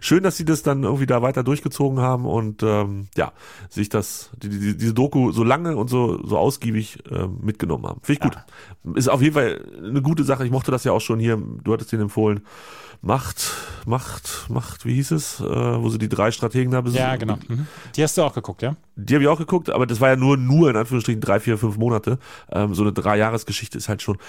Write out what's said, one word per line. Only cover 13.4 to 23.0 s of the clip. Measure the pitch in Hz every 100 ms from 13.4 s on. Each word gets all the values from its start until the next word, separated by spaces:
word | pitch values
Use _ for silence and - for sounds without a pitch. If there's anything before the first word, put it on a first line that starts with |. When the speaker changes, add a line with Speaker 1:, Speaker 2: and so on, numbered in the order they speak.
| - - - - 113
Speaker 1:
Macht, | 127 - - - - -
Macht, | 120 - -
wie | 120
hieß | 127 135
es? | 156 - -
Äh, |
wo | - 120 120 120 113
sie | 110
die | 107
drei | - 110
Strategen | - 113 127 127
da | 127
bes- | 123 127
Speaker 2:
Ja, | 127
genau. | 127 113 104 -
Mhm. | 117 151 - -
Die | -
hast | 151 -
du |
auch | 147
geguckt, | 123 - -
ja? | 120 156 _ -
Speaker 1:
Die | 101
habe | 143
ich | 143
auch | 160
geguckt, | 160 180 -
aber | - 120
das | 113
war | 131
ja | 131
nur, | 131 135
nur | 127 151 156
in | 110
Anführungsstrichen | 117 127 117 110
drei, | - 101
vier, | 120 107
fünf | 113 104
Monate. | 120 107 113 131 - - -
Ähm, | 95 104
so | 92
eine | 104
Drei-Jahres-Geschichte | 98